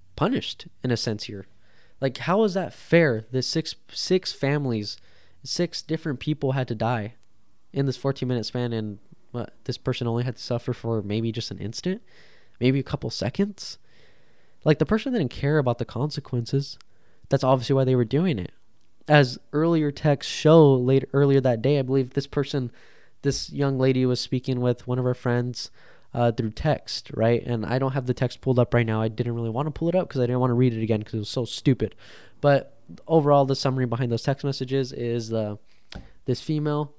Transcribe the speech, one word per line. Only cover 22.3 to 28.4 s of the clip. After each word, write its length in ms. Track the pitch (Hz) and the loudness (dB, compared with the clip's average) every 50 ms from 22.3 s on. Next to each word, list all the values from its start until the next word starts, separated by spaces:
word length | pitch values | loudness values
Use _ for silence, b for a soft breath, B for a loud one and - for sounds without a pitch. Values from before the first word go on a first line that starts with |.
| - 147 139 - - 139 127 123 b b b b b b b b b - | -2 -4 -2 -2 -2 -4 -4 -4 b b b b b b b b b -4
this 280 | - 143 135 - - - | -2 -2 -2 -2 -6 -8
young 280 | 151 139 143 139 135 127 | -4 -2 0 0 2 4
lady 260 | 131 135 127 127 127 | 4 4 4 4 2
was 160 | 127 123 - | 2 0 -2
speaking 400 | - - 135 127 - 131 127 123 | -2 -2 -4 -2 -2 -2 -2 0
with 260 | 123 123 120 - - | 2 0 0 0 -2
one 120 | 123 123 127 | -4 -2 0
of 60 | 123 | 0
her 100 | 127 120 | 0 -2
friends, 560 | - - 123 120 120 120 123 120 - - - b b b b b b b b | 0 0 0 0 0 0 -2 -6 -8 -12 -14 b b b b b b b b
uh, 200 | - 123 120 120 | -2 2 2 2
through 180 | 113 - 113 107 | 2 0 -2 -4
text, 600 | - - - 156 143 - - - - - - - 139 | -4 -2 0 0 0 -2 -4 -8 -12 -12 -12 -8 -2
right? 280 | - 113 117 120 - - | 0 2 2 2 2 0
And 180 | - 120 110 104 | -2 -4 -4 -2
I 140 | - 120 131 | -2 -2 0
don't 140 | 135 131 | 0 -2
have 140 | 127 143 127 | -2 -2 -2
the 80 | 123 120 | -2 -2
text 260 | - 131 120 - - | 0 -2 -4 -4 -4